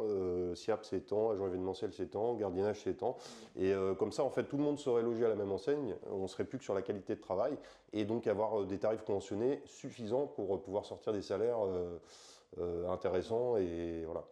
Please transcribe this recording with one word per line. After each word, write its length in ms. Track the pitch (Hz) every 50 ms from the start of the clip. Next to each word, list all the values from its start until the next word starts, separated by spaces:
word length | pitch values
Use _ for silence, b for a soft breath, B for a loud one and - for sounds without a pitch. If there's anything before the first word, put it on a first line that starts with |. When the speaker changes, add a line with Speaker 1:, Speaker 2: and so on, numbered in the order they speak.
| 110
Speaker 1:
euh, 520 | 107 104 95 92 92 87 90 90 87 87
siap, 300 | - - - 107 104 -
c'est 160 | - - 92
tant, 300 | - - 101 107 110 113
agent 160 | 110 95 98
événementiel, 440 | 95 90 92 92 95 95 - - 101
c'est 160 | - - -
tant, 260 | 120 - 101 107 120 120
gardiennage, 460 | 110 107 98 87 92 98 107 104 -
c'est 120 | - 98 90
tant. 240 | - 95 117 131 B B B B B B B B
Speaker 2:
Mmh. 40 | -
Speaker 1:
Et, 120 | 92 95 98
euh, 200 | 98 95 190 95
comme 200 | - 110 104 -
ça, 100 | - 147
en 60 | 127
fait, 160 | - 131 113
tout 100 | - -
le 80 | 139 147
monde 160 | 147 147 139
serait 220 | - 135 120 117
logé 240 | 117 117 120 113 120
à 20 |
la 80 | 113 107
même 160 | 101 104 98
enseigne, 440 | 98 95 - - 143 147 143 110 87 - - -
on 180 | - 98 95
serait 180 | 92 - - 104
plus 140 | - - 90
que 40 | -
sur 100 | - 104
la 80 | 95
qualité 340 | 95 - 101 101 92 - 110
de 60 | 98
travail, 360 | - - 92 92 113 143 - B B B B B B B
et 140 | - 104 107
donc 200 | 101 110 117 -
avoir, 340 | 117 104 95 110 107 110 110
euh, 40 | 98
des 140 | 95 98 90
tarifs 240 | - 107 92 90 -
conventionnés 580 | - 104 98 92 - 107 98 113 127 143 143 -
suffisants 600 | - - - - 135 113 - 117 101 113 131 147
pour, 280 | - - - 104 95 98
euh, 20 | 90
pouvoir 240 | - 98 92 104 101
sortir 260 | - 107 90 - 117
des 100 | 107 101
salaires, 380 | - - 104 95 107 117 120 113 104
euh, 340 | 95 92 90 90 87 85 82 B B B B B B B B B B - 76
euh, 280 | 87 87 87 87 87 90
intéressants, 680 | 90 90 - 92 90 92 87 - 113 117 123 123 120
et 460 | 107 92 87 85 85 85 85 82 82 82
voilà. 180 | 80 82 82 - -